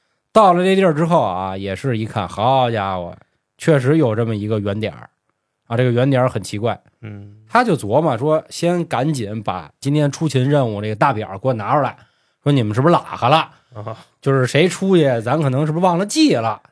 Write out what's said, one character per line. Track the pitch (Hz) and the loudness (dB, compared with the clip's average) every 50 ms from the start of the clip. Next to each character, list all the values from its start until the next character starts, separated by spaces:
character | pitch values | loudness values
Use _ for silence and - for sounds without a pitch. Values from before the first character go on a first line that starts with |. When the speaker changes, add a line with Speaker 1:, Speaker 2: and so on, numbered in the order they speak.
| _ _ _ _ _ _ - | _ _ _ _ _ _ 4
Speaker 1:
到 | 220 214 185 175 | 6 6 6 6
了 | 175 180 | 4 4
这 | 190 190 | 2 4
地 | 190 196 | 4 4
儿 | 180 151 | 2 2
之 | 147 170 | 2 0
后 | 165 175 160 | 2 2 2
啊， | 123 98 90 92 95 95 95 | 2 2 -2 -4 -4 -6 -6
也 | 98 98 98 95 | -6 -6 -6 -6
是 | - - 139 120 110 | -4 -4 -4 -2 -2
一 | 110 | -4
看， | 107 - 110 95 87 | -4 -4 -6 -6 -6
好 | - - 107 123 135 131 127 120 | -4 -2 0 2 2 2 2 2
家 | 113 104 98 95 95 | 0 -2 -2 -4 -4
伙， | 90 87 87 87 - - _ _ _ _ _ _ - | -6 -8 -10 -14 -18 -20 _ _ _ _ _ _ -6
确 | - 165 156 139 | 0 2 2 4
实 | 120 131 156 165 | 4 2 2 2
有 | 151 117 107 | 2 2 0
这 | 107 117 | 0 -2
么 | 113 110 | -2 -2
一 | 104 101 | -4 -4
个 | 104 113 107 | -2 -2 -2
圆 | 98 101 101 107 | -2 -2 -4 -4
点 | 107 98 71 | -4 -6 -8
儿 | 58 - - _ _ _ _ _ _ _ _ _ _ _ | -10 -20 -20 _ _ _ _ _ _ _ _ _ _ _
啊， | - 120 | -6 -2
这 | 117 127 | 0 2
个 | 127 | 2
圆 | 117 117 131 139 | 2 2 2 2
点 | 135 123 127 | 2 2 2
儿 | 123 | 0
很 | - 113 | 0 -4
奇 | 92 - - 104 | -8 -8 -8 -6
怪。 | 101 - 101 - _ _ _ _ | -4 -4 -6 -6 _ _ _ _
Speaker 2:
嗯。 | - 107 104 101 101 101 - - _ _ | -18 -16 -16 -16 -18 -20 -20 -20 _ _
Speaker 1:
他 | - 233 254 | 0 0 2
就 | 233 170 | 2 0
琢 | 117 - 98 110 147 | -2 -2 0 0 2
磨 | 165 156 123 | 2 2 -2
说， | 110 131 151 156 156 - - | -2 0 0 -2 -2 -2 -6
先 | - - 170 170 180 180 165 | -10 -4 -2 0 0 -2 -2
赶 | - - 113 135 156 156 | -2 -2 -2 -2 -2 -2
紧 | 131 107 98 107 113 101 | -4 -6 -6 -8 -8 -6
把 | - 90 92 78 73 _ - | -6 -6 -8 -8 -14 _ -8
今 | - 139 147 | -4 -2 0
天 | 151 147 143 135 | 2 2 0 0
出 | - 165 151 | -2 -4 -2
勤 | - 131 127 139 | 0 0 0 2
任 | 147 143 131 113 107 | 2 2 2 0 -2
务 | 101 | -4
这 | 104 | -6
个 | 107 110 | -6 -2
大 | 101 160 143 123 | 0 0 0 0
表 | 107 107 92 98 101 | -2 -6 -8 -10 -4
给 | - 131 | -2 -2
我 | 127 | -2
拿 | 110 101 107 131 | -2 -2 0 0
出 | 147 | 0
来， | 135 117 - - - _ _ _ _ _ _ _ - | 0 0 -4 -8 -20 _ _ _ _ _ _ _ 0
说 | 147 143 | 0 2
你 | 135 113 | 2 2
们 | 104 104 | 0 0
是 | 117 | 2
不 | 135 | 2
是 | 170 170 | 4 4
拉 | - | 2
哈 | - - - - 117 120 | 0 -4 -8 -2 0 2
了？ | 151 160 151 - - _ _ _ - | 2 2 0 -2 -10 _ _ _ -18
Speaker 2:
啊。 | 107 104 113 110 - - _ _ _ | -16 -14 -14 -14 -16 -18 _ _ _
Speaker 1:
就 | - 139 135 | -2 0 0
是 | 135 127 | 0 0
谁 | 120 - 139 170 185 | 0 2 2 2 2
出 | 175 - 190 190 190 | 0 -2 0 2 2
去， | 170 151 135 123 113 104 | 4 4 2 0 -2 -2
咱 | 117 143 160 156 | -2 -2 -2 0
可 | 135 | -2
能 | 127 135 156 | 0 -2 -2
是 | 151 151 | -2 -2
不 | 170 | 0
是 | 185 | 0
忘 | 185 170 170 | 0 0 0
了 | 202 | -4
记 | 208 - 311 311 285 165 | -2 0 2 2 2 2
了， | 120 113 113 107 - _ _ | 0 -2 -4 -6 -6 _ _